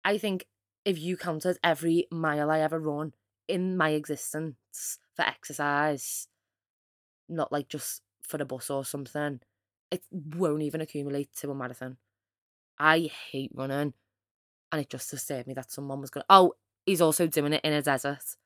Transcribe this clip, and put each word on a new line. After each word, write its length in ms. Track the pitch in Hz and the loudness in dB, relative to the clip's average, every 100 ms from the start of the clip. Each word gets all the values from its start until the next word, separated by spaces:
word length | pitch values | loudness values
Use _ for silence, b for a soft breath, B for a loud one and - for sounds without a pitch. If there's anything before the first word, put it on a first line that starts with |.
I 140 | 190 208 | 2 2
think 280 | 214 185 - _ _ _ | 0 -2 -6 _ _ _
if 140 | 202 170 | -2 -2
you 180 | 165 185 | -2 -4
counted 420 | 175 156 180 180 | -4 -2 -2 2
every 440 | 170 156 165 165 - | 2 2 2 2 0
mile 400 | 170 160 147 147 | -2 0 0 2
I 100 | 156 | 2
ever 180 | 156 160 | 2 0
run 360 | 156 147 156 _ _ _ - | -2 -2 -4 _ _ _ -4
in 280 | 180 185 185 | 0 0 2
my 140 | 156 | 2
existence 1080 | 151 147 143 - 156 160 131 _ - - - _ | 2 -2 -6 -4 -6 -6 -10 _ -10 -10 -10 _
for 80 | - | -2
exercise, 1040 | - - - 147 147 143 151 139 - - - _ _ _ _ _ _ _ _ _ - | -2 -2 -12 -4 0 2 2 0 -6 -8 -10 _ _ _ _ _ _ _ _ _ -8
not, 240 | 160 143 | -4 -2
like, 160 | 147 143 | -2 -4
just 340 | - - - _ _ | -8 -8 -10 _ _
for 180 | - 151 | -8 -6
a 40 | |
bus 260 | 135 131 - | -4 -6 -4
or 140 | 139 | -4
something, 560 | 135 143 135 147 147 135 _ _ _ _ _ | -4 -8 -6 -4 -2 -4 _ _ _ _ _
it 120 | 185 - | -10 -8
won't 520 | 185 151 165 175 151 | -10 -8 -2 0 2
even 180 | 151 160 | 0 -2
accumulate 540 | 156 147 143 139 143 - | -4 -4 -2 -4 -4 -8
to 140 | 143 | -6
a 40 | |
marathon. 420 | 139 123 123 127 127 _ _ _ _ _ _ _ - | -6 -6 -8 -12 -12 _ _ _ _ _ _ _ 4
I 320 | 151 165 156 - - | 6 6 4 -6 -8
hate 200 | 135 135 | -6 -6
running, 400 | - 135 139 147 - _ _ _ _ _ _ _ | -6 -4 -2 -2 -4 _ _ _ _ _ _ _
and 100 | 156 | -6
it 80 | 143 | -4
just 220 | 131 - | -8 -8
disturbed 380 | 135 - 135 123 | -8 -6 -6 -6
me 60 | |
that 180 | 131 127 | -10 -10
someone 280 | - 143 139 | -10 -8 -8
was 100 | 139 | -8
gonna, 160 | 143 - | -8 6
oh, 240 | 190 185 - _ _ - | 8 8 4 _ _ 0
he's 140 | 180 | 6
also 260 | 165 156 170 | 6 6 2
doing 280 | 156 147 | 2 2
it 100 | 151 | 2
in 80 | 156 | 2
a 100 | 147 | 2
desert. 540 | 143 135 143 143 - - | 2 0 -2 -6 -10 -14